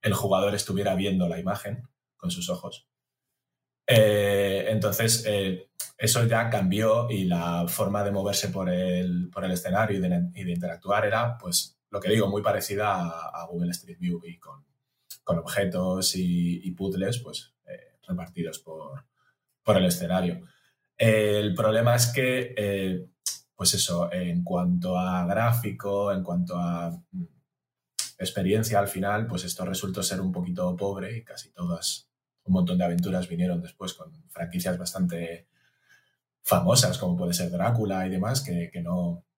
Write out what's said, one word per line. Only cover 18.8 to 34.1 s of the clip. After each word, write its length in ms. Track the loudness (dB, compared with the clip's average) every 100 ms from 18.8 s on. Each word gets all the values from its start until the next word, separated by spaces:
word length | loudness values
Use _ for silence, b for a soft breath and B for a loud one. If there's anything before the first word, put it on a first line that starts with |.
| -14 -16 -18 _ _ _ _ _
por 120 | 2 4
el 100 | 4
escenario. 600 | 0 0 0 0 -4 B B B B B _
El 560 | 4 6 4 2 2
problema 440 | 2 2 4 4 4
es 160 | 2
que, 420 | 2 0 0 -2 -4
eh, 520 | -2 0 -2 -4 -8 _ -10 -10 _ _
pues 180 | 0
eso, 360 | 0 0 0 -2
en 320 | -2 -2 -2
cuanto 520 | 0 0 2 0 0 0
a 300 | 0 0 0
gráfico, 840 | 2 4 2 0 -6 -2 0 0
en 100 | -2
cuanto 340 | -2 -2 -2 -2
a, 340 | -2 -2 -4
mm, 340 | -8 -12 -10 -10 _ _ _ _ _ _ -10 -10 -6
experiencia 600 | -6 -2 2 2 2 2
al 100 | 0
final, 380 | -2 -2 -2 -2
pues 180 | -4
esto 200 | -6 -6
resultó 380 | -6 -4 -4 -4
ser 180 | -4 -2
un 100 | -2
poquito 460 | -2 -4 -2 -2 -2
pobre 400 | -4 -4 -6 -10
y 80 |
casi 260 | -12 -18 -18
todas, 560 | -8 -6 -4 -4 -6 _ _ _ _
un 100 | 0
montón 240 | 2 4 4
de 60 |
aventuras 440 | 2 2 0 -2 -2
vinieron 320 | 0 0 0
después 340 | -4 -10 -10
con 180 | -10 -16